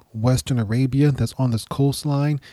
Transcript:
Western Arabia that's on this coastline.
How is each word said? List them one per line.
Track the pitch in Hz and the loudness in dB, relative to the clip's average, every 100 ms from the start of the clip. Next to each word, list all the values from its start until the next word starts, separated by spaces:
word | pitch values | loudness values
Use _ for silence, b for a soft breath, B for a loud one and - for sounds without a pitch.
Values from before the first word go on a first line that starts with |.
| _ | _
Western | 113 120 127 - 127 | -2 0 2 0 -2
Arabia | 104 117 131 139 147 | 0 0 0 2 2
that's | 131 117 - | 2 -2 -2
on | 127 | 0
this | 113 - | -2 -4
coastline. | - 139 - 151 139 147 147 B | 0 0 0 -2 -2 0 -2 B